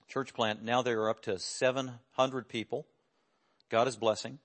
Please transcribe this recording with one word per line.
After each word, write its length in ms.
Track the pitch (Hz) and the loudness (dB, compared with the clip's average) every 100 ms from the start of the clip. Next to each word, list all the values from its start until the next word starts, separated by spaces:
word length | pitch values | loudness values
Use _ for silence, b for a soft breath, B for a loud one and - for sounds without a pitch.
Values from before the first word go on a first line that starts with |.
| - | -8
Church 280 | 135 127 | -6 -4
plant, 280 | - 110 104 | 0 0 -2
now 200 | 110 123 | 0 2
they 100 | 123 | 2
are 160 | 110 107 | 0 0
up 140 | 110 | -2
to 160 | 113 92 | -4 -6
seven 540 | - - 127 131 131 120 _ | -6 0 0 0 -4 -10 _
hundred 340 | - 131 127 110 | 0 0 0 -6
people. 400 | 120 104 123 - _ _ _ _ _ _ _ - | -8 -6 -8 -10 _ _ _ _ _ _ _ 0
God 180 | 113 127 | 2 2
is 80 | 110 | 2
blessing. 420 | 113 107 120 135 | 2 2 -2 -14